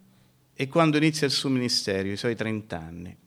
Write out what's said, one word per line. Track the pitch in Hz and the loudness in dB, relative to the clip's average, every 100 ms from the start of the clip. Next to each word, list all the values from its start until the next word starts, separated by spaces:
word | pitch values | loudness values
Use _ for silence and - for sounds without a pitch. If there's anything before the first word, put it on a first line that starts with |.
| _ _ _ _ _ | _ _ _ _ _
e | - 135 | -8 -2
quando | 165 160 151 | 4 4 6
inizia | 156 151 139 | 2 2 0
il | |
suo | - 143 | 0 0
ministero, | 131 123 - - 95 95 | 0 0 0 0 0 0
i | 101 | -2
suoi | 123 113 | -2 -2
trenta | 110 110 107 85 | -2 -4 -6 -10
anni. | 80 85 90 - | -10 -12 -14 -16